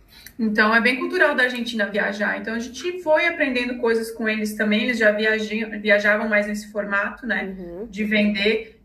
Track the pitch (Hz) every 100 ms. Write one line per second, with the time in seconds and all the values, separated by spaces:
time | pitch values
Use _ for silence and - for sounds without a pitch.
0 | _ - - - 220 214 214 226 226 254
1 | 349 370 302 254 254 240 233 226 202 202
2 | 202 208 202 - 202 226 254 - 349 359
3 | 311 311 339 330 277 247 240 240 233 226
4 | 226 - 220 214 214 - 214 208 247 226
5 | 214 208 220 220 214 220 214 214 208 202
6 | 208 214 226 208 208 208 - 208 196 202
7 | 214 214 240 202 190 190 175 170 226 196
8 | 214 214 208 208 202 220 - -